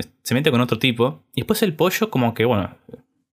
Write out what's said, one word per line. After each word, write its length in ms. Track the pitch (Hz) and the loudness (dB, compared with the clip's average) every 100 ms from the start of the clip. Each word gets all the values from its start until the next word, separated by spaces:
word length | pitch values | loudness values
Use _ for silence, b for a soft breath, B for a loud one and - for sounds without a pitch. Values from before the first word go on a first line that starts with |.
| - _ | -8 _
se 100 | - | -4
mete 160 | 120 151 | 0 2
con 120 | 120 | 2
otro 180 | 123 113 | 2 0
tipo 440 | 131 117 123 156 _ - | 0 2 0 -2 _ -6
y 60 | |
después 200 | 117 214 | -2 0
el 140 | 202 156 | 0 0
pollo 340 | 175 - 220 | 0 0 -2
como 240 | 131 117 | 0 0
que, 120 | 113 117 | 2 0
bueno, 280 | 107 90 - - - _ _ _ | 0 -2 -10 -20 -20 _ _ _